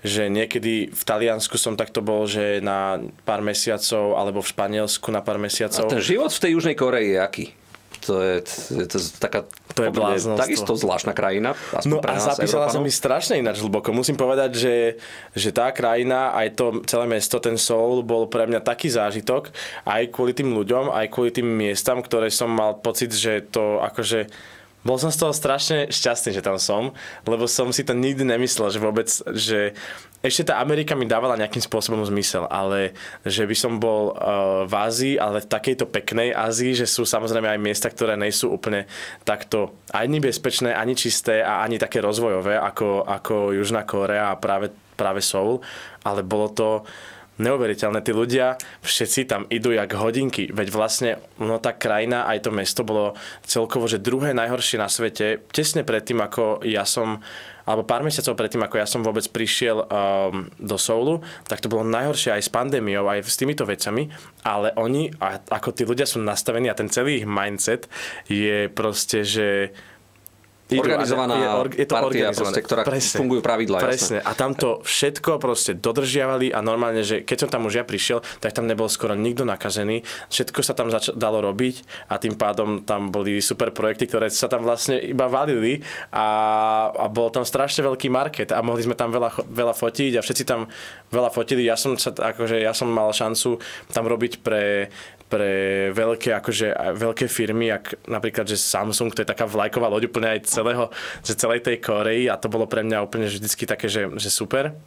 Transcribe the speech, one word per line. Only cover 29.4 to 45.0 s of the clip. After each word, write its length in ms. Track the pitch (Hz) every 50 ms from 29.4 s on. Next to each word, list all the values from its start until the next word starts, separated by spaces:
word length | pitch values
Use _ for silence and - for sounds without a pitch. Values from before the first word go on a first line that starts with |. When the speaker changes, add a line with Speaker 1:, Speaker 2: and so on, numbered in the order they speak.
| 104 110 110 104 104 101 104 - - - - - - - - -
Speaker 1:
ešte 240 | - 131 127 - 170
tá 140 | 170 147 107
Amerika 360 | 127 147 151 151 156 151 160
mi 80 | 139 123
dávala 300 | 113 117 113 120 131 123
nejakým 260 | 110 107 107 - 123
spôsobom 380 | 113 - - 110 104 - 113 110
zmysel, 460 | 107 101 101 101 98 - - 92 87
ale 480 | - - 98 98 98 98 98 98 92 95 - - - - - -
že 200 | 107 95 101 110
by 120 | 101 110
som 180 | - - 123 117
bol, 340 | 110 110 113 110 107 107 101
eh, 40 | - - - - 104 101 98 95 95 95 95
v 100 | 92 104
Ázii, 420 | 101 104 113 117 120 131 135 139
ale 220 | - - 107 104 107
v 100 | 104 -
takejto 360 | 113 107 - 139 131 127 117
peknej 460 | - - 104 - - 107 113 117 123
Ázii, 440 | - - 110 113 113 110 123 127 131
že 120 | 120 123
sú 160 | 110 - - 120
samozrejme 440 | - - 113 110 113 113 113 110 107
aj 100 | 107 104
miesta, 280 | 104 104 107 107 - 117
ktoré 260 | - - 113 113 107
nejsú 360 | 104 101 104 104 - - 123
úplne 360 | - 98 - 113 107 101 98 - - - - - - - -
takto 520 | - 104 104 - - - 110 101 90 - - - -
ani 280 | - 104 113 127 147 156
bezpečné, 520 | 143 135 113 - - 127 120 - 127 120
ani 240 | 117 - 110 120 127
čisté 440 | 120 - 120 110 - - - 110 110
a 200 | 110 92 107 90
ani 160 | 107 110 117
také 220 | 107 113 - - 120
rozvojové 560 | 104 104 107 110 117 113 98 92 90 101 104
ako, 460 | 110 - 101 - - 110 104 98 98 -
ako 300 | - 101 98 - - 110 104 101 101 101
Južná 300 | 98 101 101 113 110 104
Kórea 480 | - - 101 98 98 104 104 104 101
a 60 | 95
práve, 320 | 92 - 101 98 98 101 104 - - _ - -
práve 280 | -